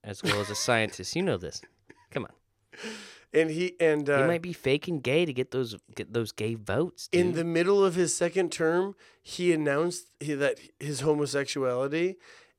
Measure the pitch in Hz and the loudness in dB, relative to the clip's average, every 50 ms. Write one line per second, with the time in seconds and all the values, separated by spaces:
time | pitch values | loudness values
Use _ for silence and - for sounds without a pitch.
0 | - 104 101 - - 170 - 104 104 101 104 - - - 120 113 110 101 - - | -10 -12 -10 -4 0 0 0 0 0 -2 -4 -2 2 2 2 2 2 0 -4 -10
1 | 92 - - 165 190 190 127 90 90 80 - - - - _ _ _ _ - _ | -10 -6 -4 -2 0 0 0 -2 -4 -8 -10 -12 -16 -18 _ _ _ _ -20 _
2 | - _ - 139 110 - - _ _ _ _ _ _ _ - - - 220 220 214 | -20 _ -8 -8 -8 -8 -14 _ _ _ _ _ _ _ -18 -12 -12 -12 -12 -12
3 | - - - - - _ - 156 160 160 156 165 180 180 180 - 170 160 151 151 | -16 -18 -20 -20 -20 _ 2 2 2 2 0 -2 -2 -4 0 2 2 2 2 2
4 | 147 143 143 139 135 131 - 147 170 180 170 - - 135 135 151 - - 175 147 | 2 2 2 4 4 2 2 -2 -4 -8 -12 -4 0 0 0 0 0 -4 -6 -2
5 | 127 123 135 165 180 160 127 123 127 - - 131 127 113 107 101 _ _ - - | -2 0 2 2 0 0 -2 -4 -4 -2 -2 -4 -4 -4 -6 -14 _ _ -10 -10
6 | 110 - 107 117 113 104 - - 107 110 117 113 104 101 95 123 165 180 - - | -10 -4 -2 -4 -2 -2 -4 -6 -4 -4 -4 -6 -4 -2 0 0 0 -2 -4 -12
7 | - - - 175 175 180 170 160 165 170 165 165 170 185 202 202 196 190 160 185 | -8 0 2 4 4 4 2 0 -2 0 2 2 4 4 6 6 4 4 4 2
8 | 175 151 - - 175 170 170 190 185 165 - - 165 160 165 175 185 196 196 _ | 2 2 2 0 0 0 2 0 0 0 0 0 2 2 4 2 2 0 -4 _
9 | - - _ _ _ - - - 180 175 170 156 151 147 139 147 165 175 175 - | -20 -20 _ _ _ -12 -6 0 2 2 2 4 2 2 2 2 2 0 -2 -6
10 | - _ _ _ 139 151 147 139 143 135 - - - - _ _ 135 147 147 123 | -12 _ _ _ -6 -4 -2 2 2 0 0 -2 -8 -20 _ _ -6 -6 -4 0
11 | 135 156 151 147 147 135 131 143 139 - - 143 135 127 123 123 135 139 147 160 | 2 2 2 2 0 0 0 -2 -2 -2 -2 -2 0 0 0 0 -2 -2 0 0
12 | 170 185 185 - - - - - - _ _ | 0 -2 -2 -6 -18 -20 -20 -20 -20 _ _